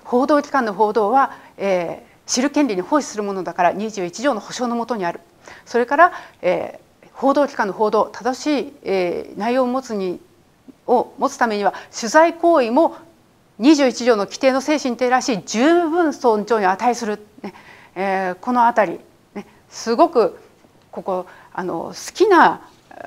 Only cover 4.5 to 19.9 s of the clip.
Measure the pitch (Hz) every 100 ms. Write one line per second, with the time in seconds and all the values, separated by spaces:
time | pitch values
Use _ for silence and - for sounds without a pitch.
4.5 | - 240 233 226 233 170 - _ _ -
5.5 | - - 233 240 285 339 - - _ 175
6.5 | 170 - - _ _ _ - 262 277 277
7.5 | - 214 170 214 214 - - 226 254 294
8.5 | 285 - - - 190 175 156 - - 220
9.5 | 254 247 254 254 214 185 165 - _ _
10.5 | _ - - - 247 - - 269 - 233
11.5 | 208 196 - - - 226 302 330 330 339
12.5 | 330 233 247 330 - - _ _ _ _
13.5 | - 247 294 262 - 240 220 196 - 269
14.5 | 262 269 294 262 240 247 254 247 208 -
15.5 | 214 277 339 339 339 320 - 254 214 208
16.5 | 226 185 190 240 226 214 208 - _ 202
17.5 | - - - - - 196 190 185 180 -
18.5 | 247 233 233 185 - - _ _ 208 -
19.5 | _ _ - 226